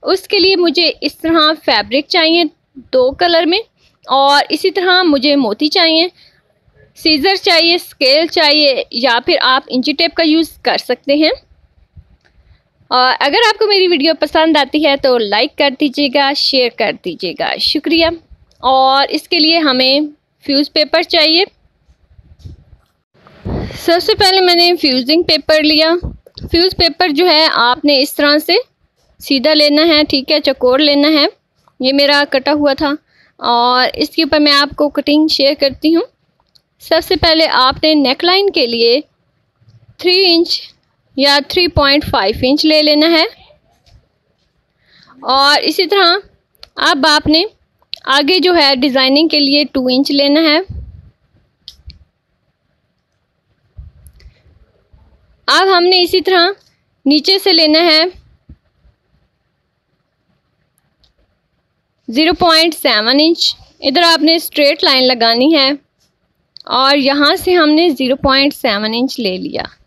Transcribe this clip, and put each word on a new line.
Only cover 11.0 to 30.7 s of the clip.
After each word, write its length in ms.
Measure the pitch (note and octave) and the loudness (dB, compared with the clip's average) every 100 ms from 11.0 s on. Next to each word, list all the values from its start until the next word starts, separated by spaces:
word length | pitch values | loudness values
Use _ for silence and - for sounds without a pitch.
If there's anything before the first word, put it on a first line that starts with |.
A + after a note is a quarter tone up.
| - C#4+ | -2 0
हैं। 140 | D#4 C5 _ _ _ _ _ - - _ _ _ _ _ _ _ _ | 0 -2 _ _ _ _ _ -20 -20 _ _ _ _ _ _ _ _
और 220 | B3 B3+ | -2 0
अगर 360 | - C#4 E4 A#4 | 0 -2 0 0
आपको 180 | G#4+ A4 | 0 0
मेरी 200 | G4+ F#4 | 2 2
वीडियो 260 | F4 D4 D#4+ | 2 0 0
पसंद 400 | D4+ E4 D#4+ D4+ | -2 0 2 2
आती 260 | C4+ D4+ | 0 0
है 140 | D4+ C#4 | 0 0
तो 180 | C#4 B3 | 0 0
लाइक 360 | G#3+ G3+ C4+ - | 0 -2 -2 -2
कर 120 | C#4+ | -2
दीजिएगा, 600 | C4+ D4+ A#3+ C#4+ C#4 C#4 C#4+ | 0 -4 -2 -2 0 -2 -2
शेयर 400 | - C4+ B3 - | -2 0 -2 -2
कर 160 | - | -4
दीजिएगा, 600 | - - E3 F3+ - E3 - | -4 -10 -8 -10 -6 -6 -4
शुक्रिया। 480 | - D#4 D4+ E4 E4 E4+ _ - _ _ B3 | -4 -4 -2 0 0 -2 _ -20 _ _ 0
और 460 | C4 C4 C4+ C#4 | 2 2 2 0
इसके 280 | D4+ - F4 | -4 -4 -2
लिए 180 | D#4 E4 | 0 0
हमें 540 | D4+ B3+ C4 C#4 D4+ - _ _ - | 0 0 0 0 -2 -10 _ _ -4
फ्यूज़ 240 | C#4 D4 | -2 -2
पेपर 300 | - D4+ D#4+ F4 | -2 -2 -2 -2
चाहिए। 400 | E4+ D#4 D#4+ G4 _ _ _ _ _ _ _ - - - - _ - _ _ _ _ - - - - - - | 0 2 0 -2 _ _ _ _ _ _ _ -20 -20 -20 -20 _ -20 _ _ _ _ -20 -16 -10 -10 -10 -8
सबसे 360 | - E4+ F4+ G#4+ | -2 -2 0 0
पहले 260 | G4 F#4+ | 2 2
मैंने 340 | F#4 F4 F4 F4 | 2 2 2 2
फ्यूजिंग 480 | D4+ B3+ B3 D#4+ F4 | 0 -2 0 0 0
पेपर 380 | D#4 - D#4 | -2 0 0
लिया। 320 | D4+ D4+ D#4 F4 | 2 2 2 0
फ्यूज़ 800 | - - _ - - E4 F#4 F#4 | -4 -14 _ -18 -4 0 0 0
पेपर 360 | E4+ - F4+ | -4 -2 -2
जो 140 | C#4+ F4+ | 0 2
है 220 | D4+ D#4+ | 2 0
आपने 480 | - A#3 B3 D4 C#4 | 0 0 0 0 0
इस 180 | C#4+ - | -2 -2
तरह 220 | D4 D4 | 0 0
से 180 | D4+ F#4 B4+ _ _ _ _ _ | 0 -2 -2 _ _ _ _ _
सीधा 340 | - C#4 B3 | -4 -2 2
लेना 300 | D#4 D4 D4 | 2 2 2
है, 200 | E4 D4+ | 2 2
ठीक 280 | D4+ C#4 C4 | 0 -2 -2
है, 80 | D#4 | -2
चौकोर 400 | D4 C4 B3 | -2 -2 0